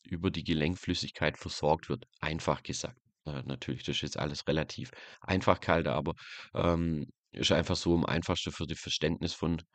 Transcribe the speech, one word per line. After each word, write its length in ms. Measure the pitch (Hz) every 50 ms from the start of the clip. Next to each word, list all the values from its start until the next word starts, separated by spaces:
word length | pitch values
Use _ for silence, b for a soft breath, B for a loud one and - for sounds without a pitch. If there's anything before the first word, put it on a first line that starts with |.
| _
über 280 | - - 82 87 95
die 140 | - 82 -
Gelenkflüssigkeit 920 | 85 82 78 76 82 92 - - - 90 - - - - - 76 76 - -
versorgt 520 | - - - - - 76 78 80 - -
wird. 160 | 71 64 - _ _ -
Einfach 420 | - 78 80 80 - - 76 - -
gesagt. 340 | - 69 - - - - _ _ _ _ _ -
Äh, 180 | 78 73 67 64
natürlich, 400 | 71 67 64 - - 65 62 -
das 140 | - 71 -
ist 40 |
jetzt 180 | - 71 - -
alles 280 | - 76 71 - - -
relativ 440 | 76 80 76 - - - 67 64 B B B B B B
einfach 400 | - - 95 95 - - 90 -
gehalten, 300 | - - 82 85 80 78
aber, 240 | 64 76 73 85 82 B B B B B B B B
ähm, 520 | - 85 87 85 82 85 82 80 76 71 - - _ _ _ -
ist 180 | - - -
einfach 240 | 87 80 87 - 92
so 200 | - - 85 85
am 100 | 85 -
einfachsten 460 | - - 85 85 - 90 - - 80
für 160 | - - 85 76
das 120 | 80 -
Verständnis 540 | - - - - 78 78 82 - - 82 -
von, 280 | - 80 80 85 82 - _